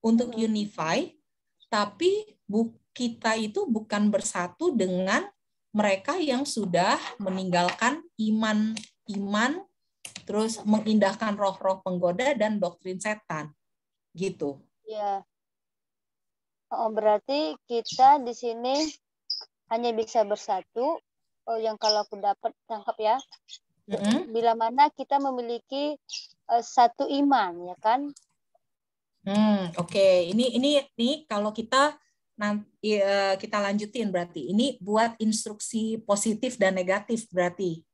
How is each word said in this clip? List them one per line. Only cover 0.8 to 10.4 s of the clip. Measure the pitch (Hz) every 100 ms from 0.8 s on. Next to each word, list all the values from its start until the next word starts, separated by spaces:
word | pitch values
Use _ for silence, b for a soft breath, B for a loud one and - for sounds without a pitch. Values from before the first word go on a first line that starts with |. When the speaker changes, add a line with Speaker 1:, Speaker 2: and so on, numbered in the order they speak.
| 160 190 359 _ _ _ _ _ _
Speaker 1:
tapi | 214 202 - 349 415 427 _ _
bu-, | 208 233 - _
kita | - 240 233 233 220
itu | 214 214 403
bukan | 214 214 208 208
bersatu | 202 - 196 175 - 339
dengan | 247 185 180 190 240 392 _ _ _ _
mereka | 214 208 196 - 359
yang | 311 247 285
sudah | - 190 175 190 294 - -
meninggalkan | 196 190 190 175 175 - 233 302 - -
iman, | 220 220 220 214 214 220 - _ -
iman, | 202 196 208 240 330 392 _ _ _ - - -
terus | 208